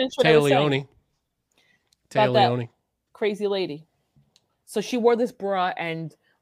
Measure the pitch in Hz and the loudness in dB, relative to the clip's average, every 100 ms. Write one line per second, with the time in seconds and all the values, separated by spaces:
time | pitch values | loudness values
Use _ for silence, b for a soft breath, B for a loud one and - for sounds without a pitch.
0 | 262 - 165 151 143 143 147 135 139 _ | -2 0 4 4 4 2 2 -2 -6 _
1 | _ _ _ _ _ _ _ _ _ _ | _ _ _ _ _ _ _ _ _ _
2 | _ 135 127 127 117 123 117 _ _ _ | _ 0 2 4 2 0 -6 _ _ _
3 | _ - 214 202 202 196 170 147 - _ | _ -6 -4 -2 -4 -4 -6 -10 -18 _
4 | _ _ _ _ _ _ - 220 - 247 | _ _ _ _ _ _ -10 -6 -4 0
5 | 233 233 240 - 196 190 180 - 165 165 | 2 2 0 -4 -6 -2 -2 -4 -6 -8
6 | 156 - _ _ | -10 -14 _ _